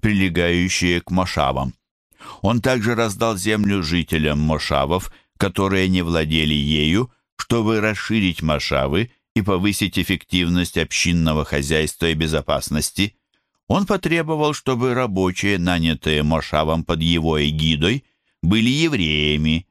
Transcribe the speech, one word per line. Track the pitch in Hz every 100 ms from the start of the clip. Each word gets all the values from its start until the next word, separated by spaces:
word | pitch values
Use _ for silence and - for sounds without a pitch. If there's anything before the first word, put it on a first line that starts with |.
прилегающие | 110 104 95 85 85 87 90 - 87 87
к | -
мошавам. | 92 90 - 69 65 65 - _ _ _ _ - -
Он | - 120
также | 131 127 107
раздал | 117 113 92 113 101
землю | 95 107 101 98
жителям | 78 87 80 80 76 73
мошавов, | 76 78 - 69 69 90 - - _ _
которые | 98 90 98 95 92
не | 92
владели | 85 82 78 78 78
ею, | 76 71 76 76 92 - _ _ -
чтобы | - 117 107 110
расширить | 107 104 - 110 95 82
мошавы | 80 73 - 67 67 80 117 _ _
и | -
повысить | 98 92 101 98 98 95
эффективность | 87 92 - 90 87 87 87 -
общинного | 80 - - 85 80 78
хозяйства | 76 73 71 78 78 - 85
и |
безопасности. | 78 80 78 69 71 - 113 - - 101 _ _ _ _ _ _
Он | 175 202
потребовал, | 196 165 165 160 156 151
чтобы | 147 - 123 127
рабочие, | 123 123 92 92 90 101 98
нанятые | 87 87 80 76 - 76
мошавом | 76 80 - 76 78 80
под | 78 82
его | 82 85 80 78
эгидой, | 73 78 78 78 82 131 _ _ _ _
были | 82 107 113
евреями | 139 160 135 82 76 76 76 78 80 -